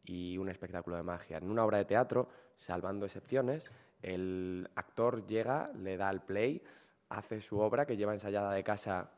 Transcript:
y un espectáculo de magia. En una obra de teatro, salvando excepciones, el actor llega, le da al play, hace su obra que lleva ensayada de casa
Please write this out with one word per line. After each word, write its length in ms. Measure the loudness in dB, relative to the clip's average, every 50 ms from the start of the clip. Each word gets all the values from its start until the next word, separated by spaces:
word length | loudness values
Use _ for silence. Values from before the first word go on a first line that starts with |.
| _
y 320 | -10 -8 -6 -6 -4 -4
un 100 | -4 -4
espectáculo 480 | -4 -6 -6 -8 -8 -6 -6 -6 -4 -4
de 80 | -4 -4
magia. 340 | -4 -4 -6 -6 -8 -8
En 120 | -6 -4 0
una 160 | 2 4 4
obra 140 | 6 6 4
de 60 | 4
teatro, 440 | 4 4 4 4 4 4 2 2 0 -4 -20 -20 -20 _
salvando 500 | -14 -8 -6 -4 -4 -2 -4 -4 -4 -6
excepciones, 640 | -6 -8 -10 -4 0 0 2 2 2 0 -2 -6 -12 -20 -20 -20 _ _ _
el 680 | -8 -6 -4 -2 -2 -2 -2 -2 -4 -4 -4 -6 -8 -8 -8
actor 520 | -8 -10 -4 _ 2 2 2 2 0 -2
llega, 420 | -2 0 0 2 2 0 0 -2 -4 -8
le 220 | -6 -6 -4 -2
da 100 | 0 0
al 160 | 0 0 -2 -2
play, 400 | -2 0 2 2 2 0 -2 -6 -14 -20 -20 -20 _ _ _ _ -10
hace 320 | -8 -8 -6 -6 -8 -8
su 180 | -6 -2 2 4
obra 260 | 4 4 6 4 2
que 120 | 2 2
lleva 160 | 0 2 0 0
ensayada 400 | -2 -2 -2 0 0 0 2 0
de 100 | 0 0
casa 480 | 0 -2 0 0 -2 -2 -2 -2 -6 -12